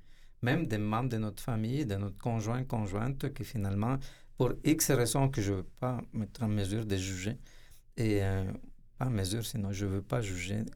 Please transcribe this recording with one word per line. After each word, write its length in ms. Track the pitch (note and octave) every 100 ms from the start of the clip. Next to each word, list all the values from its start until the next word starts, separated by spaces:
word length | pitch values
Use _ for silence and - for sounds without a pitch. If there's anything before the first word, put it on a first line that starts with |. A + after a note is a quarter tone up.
| - - - -
même 240 | B2 D#3+ D3+
des 100 | A2
membres 320 | G#2+ A2 B2+
de 80 | A2+
notre 260 | G#2+ G2+
famille, 440 | - A2 A2 C3+ C3
de 80 |
notre 240 | G2 G2+ -
conjoint, 460 | B2 A2+ G#2+ B2
conjointe, 680 | C3 A#2 G#2 G2+ A#2+ C3+ C#3+
qui 120 | -
finalement, 520 | G#2 G#2+ G2 G2 A2+ C3+ - - - -
pour 160 | B2 C3+
X 280 | - D#3 -
raisons 400 | B2+ A#2+ C#3+ C3+
que 100 | C3+
je 140 | G2
veux 120 | F#2+ F2+ -
pas 220 | B2+ B2 -
mettre 300 | A2 G2+ -
en 60 | A2+
mesure 360 | G#2+ G2 G#2+
de 120 | A2 F#2+
juger, 420 | F#2+ F#2 G2 C3 - - - - - -
et, 260 | A2 G#2
euh, 220 | G2 F#2+ F#2+ - - - - -
pas 100 | C3
en 40 |
mesure, 340 | A2 F#2 A2+
sinon 280 | A2 A#2 G2
je 140 | G2 G2+
veux 160 | F#2+
pas 180 | G#2 B2+
juger 440 | G2+ F2+ F#2 G#2+ -